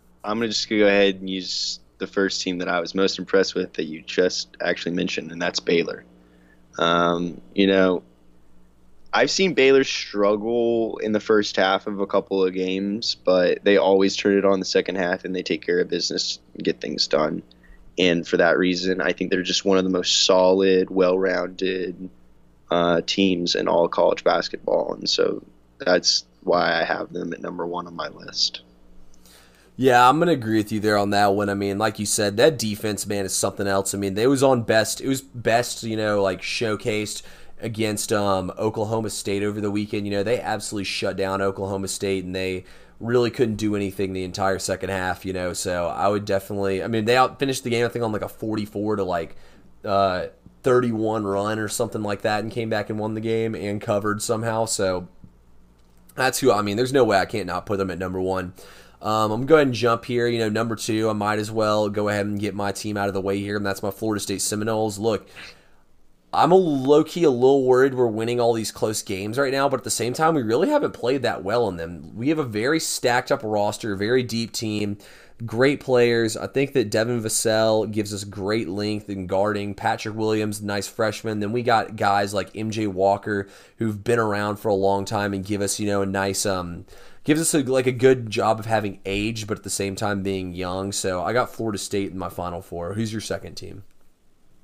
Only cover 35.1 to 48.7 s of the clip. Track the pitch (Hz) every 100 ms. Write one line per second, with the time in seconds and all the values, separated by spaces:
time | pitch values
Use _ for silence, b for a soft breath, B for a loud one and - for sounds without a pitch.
35.1 | 135 - 120 110 117 120 - 117 110 107
36.1 | 104 95 90 - - 113 104 120 107 104
37.1 | - B B B - 117 107 110 101 -
38.1 | 107 101 95 90 - 107 113 107 113 107
39.1 | - - 98 104 104 104 104 104 107 101
40.1 | 101 98 120 82 107 - 107 92 - 101
41.1 | 92 95 98 98 95 98 98 95 - 101
42.1 | 95 90 92 92 92 b b b - 113
43.1 | 123 120 127 120 107 107 104 98 98 95
44.1 | 92 92 90 95 92 - 92 92 95 92
45.1 | 85 92 92 90 82 95 87 85 - 98
46.1 | 104 104 95 - 101 98 95 95 113 110
47.1 | 127 127 - 139 127 123 117 117 120 113
48.1 | 104 95 - 113 110 104